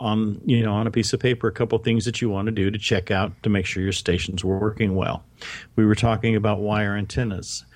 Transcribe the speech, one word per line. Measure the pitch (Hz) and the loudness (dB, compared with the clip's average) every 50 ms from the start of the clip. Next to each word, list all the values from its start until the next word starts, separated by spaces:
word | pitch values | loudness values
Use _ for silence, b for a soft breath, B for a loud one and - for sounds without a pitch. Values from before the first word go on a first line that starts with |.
on, | - 107 107 110 110 104 101 - - | -4 0 0 0 0 0 -2 -4 0
you | - 123 117 110 | 2 2 2 2
know, | 107 101 | 2 0
on | 107 113 | 0 0
a | 113 | 0
piece | - 117 110 - - | 0 0 0 0 -2
of | - | 0
paper | - 127 120 - - | 0 0 0 2 0
a | 110 | -2
couple | - - 120 110 117 110 | 0 0 0 0 0 0
things | - 120 113 113 98 | 2 2 0 2 0
that | 120 113 - | -2 -2 -2
you | 123 110 | -2 -2
want | 98 95 98 | 0 0 -2
to | 113 | -2
do | 110 104 95 98 | 0 0 0 0
to | 104 | 0
check | 107 - - 113 95 - - | -2 -2 0 0 0 0 0
out | 101 95 101 - - - - | 0 0 0 -2 -4 -4 0
to | 107 | 2
make | 104 98 87 | 2 2 0
sure | - - 92 92 | -2 -4 -2 -2
your | 98 92 | -2 -2
station's | - - - 87 90 - - 92 90 - | -2 0 0 0 0 -2 -4 -6 -4 -2
working | 95 95 95 104 107 107 - 113 98 92 | -2 0 0 0 -2 0 0 0 0 2
well. | 95 - - - - - - B B B B B B B B - | 0 0 -2 -4 -6 -10 -18 B B B B B B B B 2
We | 113 110 | 4 6
were | 107 107 | 6 6
talking | - - 120 110 95 117 113 110 | 4 4 2 2 2 2 2 2
about | 107 104 107 104 101 | 2 2 2 0 0
wire | 104 104 107 107 104 101 101 | 0 0 0 0 0 0 -2
antennas. | 104 98 - - 131 123 110 95 87 - - - - - B B | -2 -4 -4 -4 -4 -2 -2 -4 -6 -8 -10 -12 -12 -12 B B